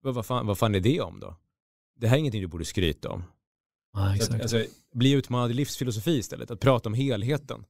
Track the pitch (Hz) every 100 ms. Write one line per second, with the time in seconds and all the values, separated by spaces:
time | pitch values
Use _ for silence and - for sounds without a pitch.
0 | 135 123 110 123 110 98 113 98 95 156
1 | 92 - - 87 _ _ _ _ _ _
2 | 113 131 151 107 92 85 82 - 90 -
3 | - - 90 _ _ _ _ _ _ 101
4 | 98 98 113 113 120 113 110 - _ 120
5 | 127 139 127 123 120 120 143 - 123 110
6 | 131 151 98 - - 110 139 127 110 110
7 | 139 110 117 147 - 117 107